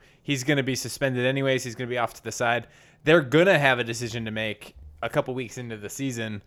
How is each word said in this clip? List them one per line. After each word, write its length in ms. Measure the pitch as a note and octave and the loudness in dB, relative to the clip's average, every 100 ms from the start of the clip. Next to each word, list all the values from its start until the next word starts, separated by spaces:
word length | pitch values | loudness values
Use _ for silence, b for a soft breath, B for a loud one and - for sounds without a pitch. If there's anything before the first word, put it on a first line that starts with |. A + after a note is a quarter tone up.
| b b | b b
he's 220 | - C#3 | -4 -2
gonna 200 | B2+ C#3+ | 2 0
be 120 | B2+ B2+ | 0 -4
suspended 500 | B2 - C#3 B2 B2 | -6 -4 -2 0 0
anyways. 380 | C3+ C3+ C3 | 0 0 0
He's 120 | B2+ A2+ | -2 -8
gonna 140 | B2 | -6
be 80 | B2 | -2
off 160 | A#2 - | -2 -4
to 80 | |
the 80 | A2+ | -12
side. 340 | - A#2+ A#2+ A2+ b b b - | -2 0 0 -2 b b b 4
They're 160 | E3+ | 4
gonna 360 | C3+ D3 F3+ E3 | 6 6 6 6
have 220 | C#3+ B2 | 6 4
a 40 | |
decision 420 | A#2 A2+ A#2 A#2 A2+ | 0 -4 -6 -6 -6
to 60 | |
make 440 | A2 A2 G#2 - - - - | -4 -4 -6 -14 -20 -20 -10
a 80 | A#2 | -2
couple 240 | D3+ C#3 | -2 -2
weeks 240 | B2+ A#2 - | -4 -8 -10
into 200 | A#2+ A2 | -10 -10
the 120 | G#2 | -10
season. 520 | - C#3 A#2 A2 G#2 | -6 -4 -4 -6 -6